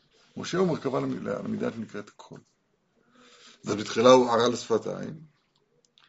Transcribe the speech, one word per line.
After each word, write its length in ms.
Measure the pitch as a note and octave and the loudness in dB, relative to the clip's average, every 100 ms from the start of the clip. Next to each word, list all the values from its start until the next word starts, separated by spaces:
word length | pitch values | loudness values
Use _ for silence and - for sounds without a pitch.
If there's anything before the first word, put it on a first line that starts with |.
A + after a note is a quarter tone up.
| _ _ _ - | _ _ _ -14
משה 220 | - F3 | -4 0
הוא 100 | F#3 | 0
מרכבה 320 | B2 C3+ C3+ | 0 -4 -4
למ-, 260 | C3+ B2 G#2+ | -4 -6 -6
למידה 440 | G#2 G#2 G#2+ A#2+ | -6 -6 -6 -6
שנקראת 400 | A2+ G#2+ G#2 G2+ | -6 -12 -14 -16
קול. 300 | - - - _ _ _ _ _ _ _ _ - - - - - | -20 -20 -20 _ _ _ _ _ _ _ _ -20 -20 -20 -12 -6
אז 80 | |
בתחילה 360 | G#2 G#2+ A2+ B2 | -6 -4 4 8
הוא 200 | B2+ A#2+ | 8 6
ערל 260 | A2+ B2 A#2 | 2 2 0
שפתיים, 640 | - G#2+ G2+ F#2+ G2 D#3 - _ _ _ _ _ _ _ | -2 -2 -2 -10 -12 -14 -20 _ _ _ _ _ _ _